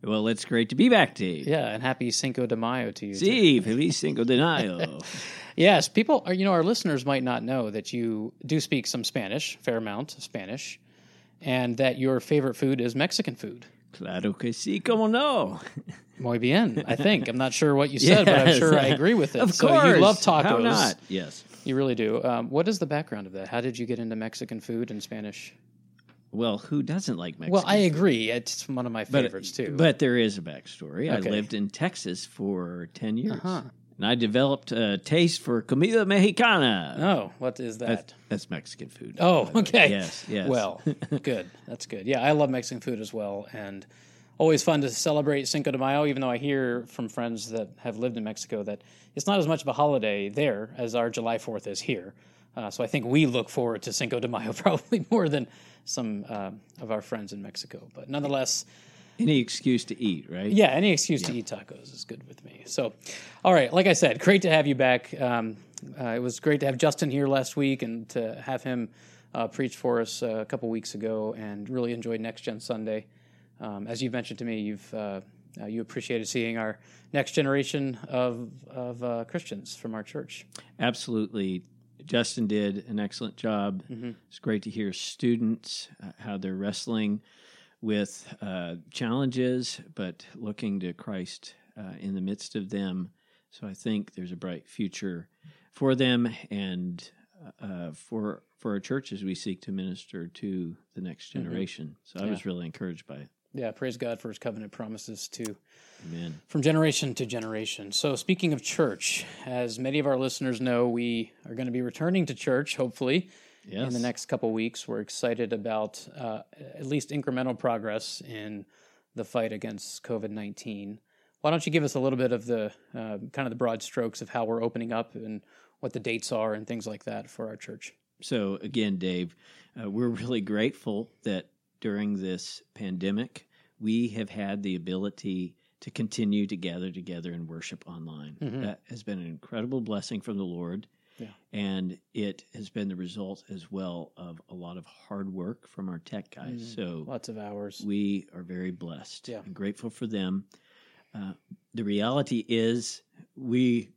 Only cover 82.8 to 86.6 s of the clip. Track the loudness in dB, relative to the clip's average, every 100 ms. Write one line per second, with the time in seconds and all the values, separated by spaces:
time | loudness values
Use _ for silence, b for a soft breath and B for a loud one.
82.8 | -6 -4 -4 -6 -12 -6 -2 0 -2 -4
83.8 | -8 -10 -10 -12 _ -10 -2 -2 -4 -6
84.8 | -6 -6 -10 -2 0 2 0 -2 -6 -12
85.8 | -14 -16 -16 -14 -10 -6 -6 -4